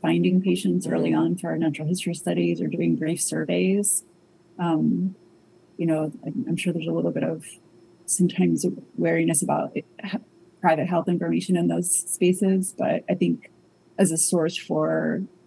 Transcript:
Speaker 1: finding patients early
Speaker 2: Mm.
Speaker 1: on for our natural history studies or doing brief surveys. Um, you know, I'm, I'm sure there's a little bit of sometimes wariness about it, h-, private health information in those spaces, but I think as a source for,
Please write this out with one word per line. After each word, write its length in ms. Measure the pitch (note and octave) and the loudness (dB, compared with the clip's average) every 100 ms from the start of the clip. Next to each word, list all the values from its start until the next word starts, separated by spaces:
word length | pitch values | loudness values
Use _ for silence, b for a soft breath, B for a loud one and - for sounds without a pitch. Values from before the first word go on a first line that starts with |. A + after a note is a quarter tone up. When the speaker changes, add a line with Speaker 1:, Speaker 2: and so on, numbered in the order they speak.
Speaker 1:
finding 400 | E3 E3+ F3+ F#3 | 0 2 4 2
patients 460 | F#3+ F3+ F#3+ F3+ F3+ | 2 0 0 0 0
early 240 | E3 E3 | 0 0
Speaker 2:
Mm. 80 | D#3+ | 2
Speaker 1:
on 180 | E3 F3+ | 2 0
for 140 | E3 | -4
our 80 | D#3+ | -2
natural 300 | D#3+ D3 D#3 | -2 -2 -2
history 260 | F3+ F3 | -2 -4
studies 460 | E3+ F3+ E3+ F3 E3+ | -4 -2 0 0 0
or 80 | E3 | -2
doing 260 | E3+ E3+ | -2 0
brief 260 | D#3+ D#3+ E3+ | 0 -2 -2
surveys. 840 | - D#3 D#3 F3 F#3 G3 G3+ - - _ _ _ _ - | -4 -4 -2 0 2 2 0 -2 -6 _ _ _ _ -4
Um, 560 | F3 D#3+ D#3+ F3+ F#3 - - - _ _ _ - | 0 2 2 2 -2 -6 -16 -20 _ _ _ -4
you 100 | E3 | 0
know, 260 | D#3 D#3 - | 0 -2 -6
I'm, 200 | E3+ - - | -8 -6 -2
I'm 60 | E3+ | -2
sure 160 | F3+ | -2
there's 140 | E3 D#3+ | -2 -2
a 60 | |
little 180 | E3 E3+ | -2 -2
bit 140 | - | -2
of 200 | - D#3+ - - - - - - - | -4 -4 -10 -20 -20 -20 -20 -16 -4
sometimes 580 | - F3+ - F3 E3 F#3 - - - | 2 2 4 2 2 0 -4 -10 -2
wariness 460 | E3+ E3 E3 - | 0 2 2 2
about 300 | - D3+ E3 | 0 -2 -2
it, 100 | - - - | -8 -10 -12
h-, 160 | G3 - - _ - _ | -8 -8 -10 _ -20 _
private 260 | F3 D#3+ E3+ | 2 2 2
health 220 | F3 D#3+ | 0 2
information 480 | F3 E3+ E3 - F3 | 0 0 0 2 2
in 100 | E3+ | 2
those 240 | E3 F3 | 0 0
spaces, 840 | - - - F3+ F#3 F#3+ F#3+ F#3 - | -2 -2 2 2 4 2 2 0 -2
but 240 | - - - | -2 -2 -2
I 40 | |
think 360 | F#3 F3 - - _ _ _ _ - | 0 0 0 -6 _ _ _ _ 0
as 140 | F3+ | 2
a 60 | D#3+ | 2
source 380 | - F3+ D#3+ - | 0 2 0 -2
for, 680 | - D#3 D#3 D#3+ D#3+ E3 G3 - | -4 -2 0 0 -2 -4 -6 -12